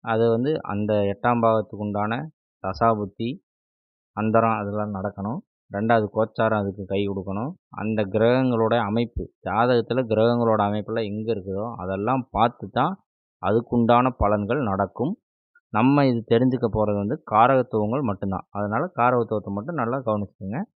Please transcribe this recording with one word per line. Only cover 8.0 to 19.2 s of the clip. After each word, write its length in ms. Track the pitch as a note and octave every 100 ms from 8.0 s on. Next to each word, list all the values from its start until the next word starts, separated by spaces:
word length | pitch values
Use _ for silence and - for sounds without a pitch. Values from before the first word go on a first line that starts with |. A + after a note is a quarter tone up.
| G2+
கிரகங்களோட 640 | G#2 A#2 B2+ C3 A#2 A2 A#2 G#2
அமைப்பு, 360 | A2+ A#2+ - F2 _ F#2
ஜாதகத்துல 560 | G2+ B2 B2 A2+ A#2+ A#2+
கிரகங்களோட 480 | G#2+ A#2 A#2+ A#2 G#2+ G2+
அமைப்புல 360 | G#2 G2+ A2+ G#2+
எங்க 180 | G#2 A2 G#2
இருக்குதோ 300 | F#2 F#2+ A2+ A#2
அதெல்லாம் 420 | F2+ F#2+ G#2+ C3 A#2+ G2
பார்த்து 300 | A#2 - G2+ A#2+
தான் 160 | D3 G3 _ _ _ _
அதுக்குண்டான 680 | F#2 A2 A#2+ A#2+ A#2 A#2+ B2+ B2
பலன்கள் 420 | G#2 G#2 G2+ C3 A#2
நடக்கும். 460 | F#2+ G2 - C3 A3 _ _ _ _ _
நம்ம 320 | G#2+ B2+ C#3+ C#3
இது 120 | A#2 A2
தெரிஞ்சுக்க 360 | A#2 B2+ B2 A#2 G#2+
போறது 220 | G#2 G2+
வந்து 140 | G2+ D3+ -
காரகத்துவங்கள் 720 | A2 B2 C3+ B2 A2 G#2+ B2+ C3
மட்டும்தான். 360 | F#2+ G2 F#2 - G2+
அதனால 260 | G#2 A2 F3 -
காரகத்துவத்தை 520 | A#2+ B2